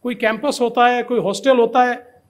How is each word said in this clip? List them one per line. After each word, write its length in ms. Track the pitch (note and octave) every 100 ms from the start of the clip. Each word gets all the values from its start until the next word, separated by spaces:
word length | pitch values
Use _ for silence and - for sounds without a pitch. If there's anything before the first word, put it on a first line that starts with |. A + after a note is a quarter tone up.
कोई 120 | B3
कैंपस 440 | B3 A3 A3 C#4+ C#4
होता 260 | A#3+ A#3+ A#3+
है, 160 | B3
कोई 180 | A#3+ A#3+
हॉस्टल 380 | F#3 G3 C4+ B3+
होता 260 | A3+ C4
है 380 | B3 B3 - _